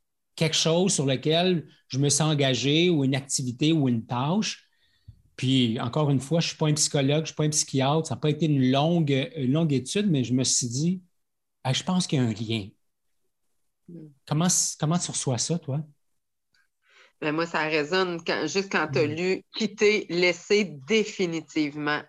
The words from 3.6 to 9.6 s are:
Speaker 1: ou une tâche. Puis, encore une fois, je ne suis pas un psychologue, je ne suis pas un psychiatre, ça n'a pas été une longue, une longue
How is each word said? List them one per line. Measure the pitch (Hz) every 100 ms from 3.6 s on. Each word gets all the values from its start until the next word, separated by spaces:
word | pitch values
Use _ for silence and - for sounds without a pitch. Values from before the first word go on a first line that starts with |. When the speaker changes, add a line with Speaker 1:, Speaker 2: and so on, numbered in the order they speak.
| 151
Speaker 1:
ou | 160 135
une | 117 -
tâche. | 123 139 196 202 - _ _ _ _ - - _ -
Puis, | 127 131 120 110
encore | 131 156 147
une | 135
fois, | - 165
je | 160
ne |
suis | -
pas | 156
un |
psychologue, | 151 - 147 135 147
je |
ne | 156
suis | -
pas |
un | 151
psychiatre, | 151 - 131 131 160 160
ça | -
n'a |
pas | 151
été | 151 165
une | 143 127
longue, | 135 156 170 147 135 139 160
une | 127
longue | 151